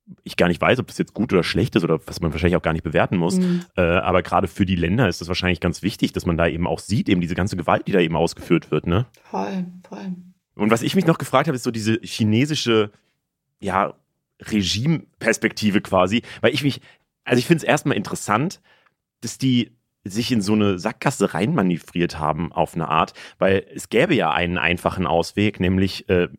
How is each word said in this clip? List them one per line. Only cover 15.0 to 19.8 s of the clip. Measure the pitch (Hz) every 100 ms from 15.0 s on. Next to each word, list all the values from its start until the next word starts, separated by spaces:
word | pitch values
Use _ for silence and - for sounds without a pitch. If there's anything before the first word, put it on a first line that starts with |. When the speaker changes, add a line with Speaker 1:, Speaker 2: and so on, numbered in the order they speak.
| - - 113 107 110 - 107 95
Speaker 1:
quasi, | - 92 92 117 - -
weil | 117
ich | 127
mich, | 139 - - _ _ _
also | - 123
ich | 117
find's | 165
erstmal | - 147 151 107
interessant, | 92 - - 107 165 - _ _ _ _ _ _
dass | 120 -
die | 135 123 - _